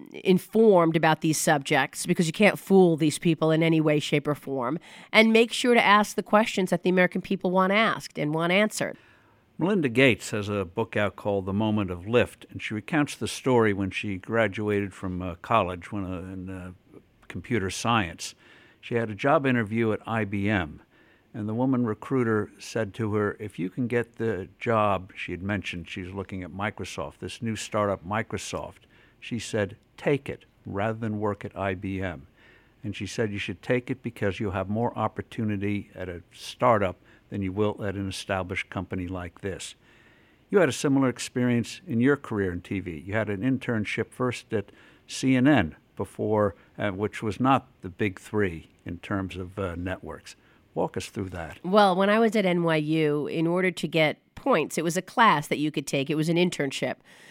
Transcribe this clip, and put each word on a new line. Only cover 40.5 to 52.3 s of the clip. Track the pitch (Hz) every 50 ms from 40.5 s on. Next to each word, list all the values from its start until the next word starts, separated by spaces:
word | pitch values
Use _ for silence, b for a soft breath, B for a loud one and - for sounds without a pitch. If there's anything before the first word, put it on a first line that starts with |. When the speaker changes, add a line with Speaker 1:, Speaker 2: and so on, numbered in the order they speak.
Speaker 2:
You | - 202
had | 175 139
a | 120
similar | - - 151 135 139 135 127
experience | 120 - - - - 127 123 123 120 117 113 - - - -
in | - 127 113
your | 120 139 143
career | 139 - - 117 104 98 92 90
in | 87
T | 87 - 101 98
V. | 90 90 82 76 76
You | 98 98
had | 110 107 107
an | 101 95
internship | 110 131 131 120 - - 120 110 104 - - - 110 -
first | - - 127 123 117 - - _ -
at | 107 98 - b b b b b b b
C | b - - - 131 131
N | 127 123 143
N | 156 123 92 78 73 - _ _ _
before, | - 104 - - - 113 107 110 107 104 101 98 b b b b
uh, | - 110 104
which | 95 92 107 104 - - -
was | 110 98 -
not | 123 131 135 123 127 - _ _
the | - 95
big | 87 - 110 104 92 -
three | - - - 107 104 92 82 80 78 - _ _ _
in | - 90 85
terms | - - 107 98 95 90 90 90
of, | 95 90 95 -
uh, | 98 92 85
networks. | 82 90 92 92 - - 78 78 - - - - b b b b b b b _
Walk | - 175 170 -
us | 95 -
through | - - 107 98 92
that. | 90 87 82 76 - - -
Speaker 1:
Well, | 175 190 214 208 196 180
when | 180 196 202
I | 208 220
was | 233 226